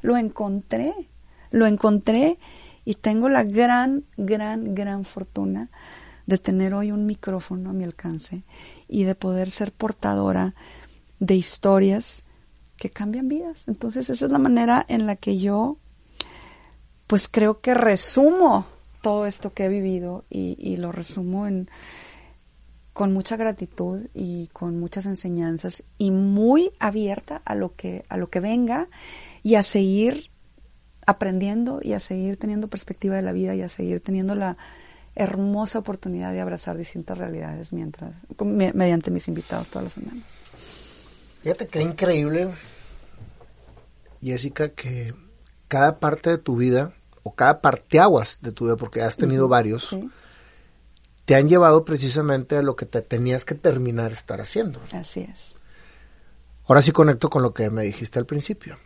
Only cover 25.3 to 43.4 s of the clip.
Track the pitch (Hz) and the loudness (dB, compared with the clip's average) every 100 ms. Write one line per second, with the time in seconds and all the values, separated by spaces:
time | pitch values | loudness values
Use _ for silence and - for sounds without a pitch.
25.3 | 175 165 165 180 175 - - 196 190 196 | -4 -4 -4 -6 -10 -14 -2 0 2 2
26.3 | 202 220 285 370 - 214 208 208 202 - | 4 6 6 4 0 -4 -2 -4 -4 -8
27.3 | - - 208 185 - 185 180 - 185 175 | -12 -6 -4 -4 -6 -10 -10 -8 -8 -4
28.3 | - 190 233 240 254 349 - - - - | -4 -2 0 0 -2 -4 -10 -20 -20 -20
29.3 | - 208 220 196 208 196 196 226 285 302 | -8 4 4 6 2 4 4 2 0 -8
30.3 | - - _ - - _ _ - 196 196 | -20 -20 _ -20 -20 _ _ 0 0 0
31.3 | 185 196 214 240 277 - 208 - 185 190 | -2 -2 -2 -4 -4 -4 -6 -4 -6 -4
32.3 | 196 214 208 214 202 - 185 202 190 185 | -4 -4 -4 -6 -10 -12 -6 -4 -2 -2
33.3 | 185 185 190 180 - 180 180 - 190 190 | -2 -2 -4 -6 -8 -6 -6 -4 -4 -2
34.3 | 202 190 - - - - - - - 196 | -2 -4 -6 -14 -20 -20 -20 -20 -4 -4
35.3 | 196 196 202 214 226 208 190 190 180 180 | -2 -2 -2 -2 -6 -6 -8 -8 -8 -6
36.3 | 185 185 175 - 170 170 175 165 180 180 | -6 -6 -8 -8 -10 -10 -12 -10 -10 -8
37.3 | 165 160 156 165 170 160 151 170 170 - | -8 -10 -12 -10 -10 -10 -12 -16 -18 -20
38.3 | - 202 208 190 196 180 170 165 175 170 | -8 -4 0 0 2 2 2 0 -4 -4
39.3 | 165 - - - - 185 - - 247 - | -8 -8 -10 -8 -10 -10 -12 -14 -14 -18
40.3 | - - - - - - - - - - | -20 -20 -20 -20 -20 -20 -20 -20 -20 -20
41.3 | - 156 170 214 160 160 160 185 160 147 | -12 -6 -4 -4 -2 -4 0 2 2 2
42.3 | 156 185 170 - - - - - - - | 0 -2 -6 -16 -20 -20 -20 -20 -20 -20
43.3 | - | -20